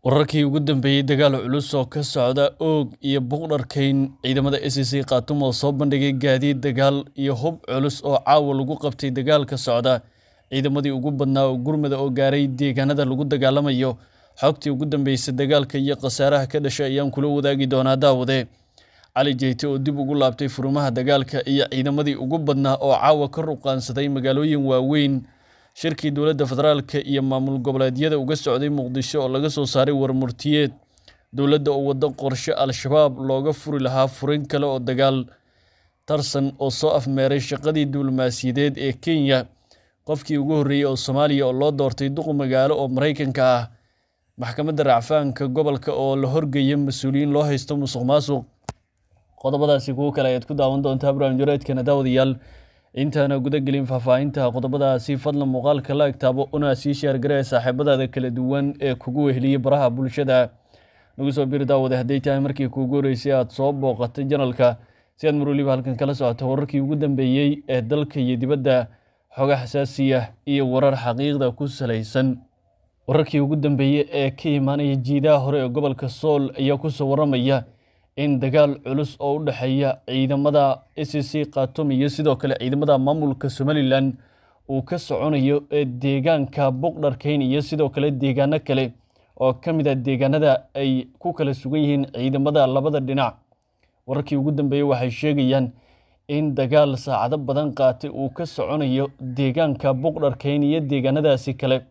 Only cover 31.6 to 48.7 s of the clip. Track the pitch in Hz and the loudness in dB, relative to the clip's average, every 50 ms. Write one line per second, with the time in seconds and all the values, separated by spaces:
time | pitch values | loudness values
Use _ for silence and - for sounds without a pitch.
31.6 | 143 143 143 139 139 139 139 131 147 147 131 - 139 139 131 117 - - - - | 2 0 0 0 0 -2 0 0 0 -2 -2 -2 -4 -4 -4 -4 -4 -4 0 0
32.6 | 139 135 123 - - 135 143 156 151 143 127 127 131 135 135 135 139 156 151 143 | 0 -2 -2 -6 -2 2 4 4 4 4 2 -2 -2 -2 -2 0 0 -2 -4 -4
33.6 | - 151 147 139 131 127 135 135 135 131 135 - 139 139 151 151 143 143 - 143 | -6 -6 -4 -2 -2 0 2 0 0 0 -2 -4 -2 -2 -2 -2 -2 -2 -2 -2
34.6 | 147 143 135 131 123 123 131 123 135 135 135 131 123 - _ _ _ _ _ _ | 0 0 -2 -2 -2 -2 0 2 2 2 2 0 -4 -6 _ _ _ _ _ _
35.6 | _ _ _ _ _ _ _ _ _ - 147 147 135 - - 139 139 135 135 - | _ _ _ _ _ _ _ _ _ -2 -2 -2 -2 -2 -2 -2 -2 -2 -4 -4
36.6 | 139 135 123 - - 156 156 147 120 135 135 135 135 135 139 143 120 - 147 131 | -4 -4 -2 0 0 2 2 2 0 0 0 0 2 2 2 0 -2 -4 -8 -2
37.6 | 143 156 156 156 147 139 135 143 139 135 131 131 127 127 113 - - 127 120 139 | -2 -2 0 0 0 0 -2 -2 -2 -2 0 0 0 -2 -2 -2 -4 -2 0 2
38.6 | 143 147 135 - 135 139 120 - - 165 165 156 143 139 139 127 117 - _ _ | 0 0 0 -2 -4 -4 -4 -4 -2 0 0 2 2 2 2 0 0 -4 _ _
39.6 | _ _ - _ _ _ _ _ _ - 156 143 - - 151 143 139 147 160 151 | _ _ -20 _ _ _ _ _ _ -6 -6 -6 -4 -4 -2 -2 0 0 0 0
40.6 | 143 139 143 143 143 139 135 127 - - 131 139 147 147 143 139 139 127 127 131 | 2 2 0 0 0 0 -2 -2 -4 -2 0 2 2 2 2 2 2 0 0 2
41.6 | 143 151 147 135 139 135 120 - 139 139 139 165 156 156 147 143 139 131 131 131 | 0 0 0 0 -2 -2 -2 -2 -4 -4 -4 -4 -4 -2 -2 -2 0 2 2 2
42.6 | 135 139 151 151 139 127 127 127 143 156 147 143 151 135 127 143 127 127 123 120 | 4 4 2 0 0 -2 0 0 0 0 0 -2 -4 -4 0 2 4 4 4 2
43.6 | 117 - - _ _ _ _ _ _ _ _ _ _ _ _ - 123 113 117 - | 0 -6 -12 _ _ _ _ _ _ _ _ _ _ _ _ -12 -10 -8 -6 -4
44.6 | 147 156 156 147 147 139 123 117 117 - 156 151 143 139 120 - 143 131 127 151 | -4 -2 0 0 2 4 4 2 2 0 0 0 0 -2 -4 -4 -4 -2 0 0
45.6 | 151 147 139 127 - 151 131 131 135 135 135 139 135 127 135 160 156 143 131 143 | 0 0 -2 -2 -4 -4 -2 -2 0 0 0 0 -2 0 0 -2 -2 0 0 0
46.6 | 135 135 147 143 143 135 131 - - 135 135 139 147 147 139 147 151 147 143 135 | 2 2 2 0 0 -2 -2 -4 -4 -2 0 0 0 2 2 2 2 2 0 -2
47.6 | - - 147 143 139 123 - 123 123 127 143 147 127 135 143 127 120 _ _ _ | -4 -4 -4 -4 -4 -4 -4 -4 0 2 2 2 2 0 -4 -4 -4 _ _ _
48.6 | _ - | _ -16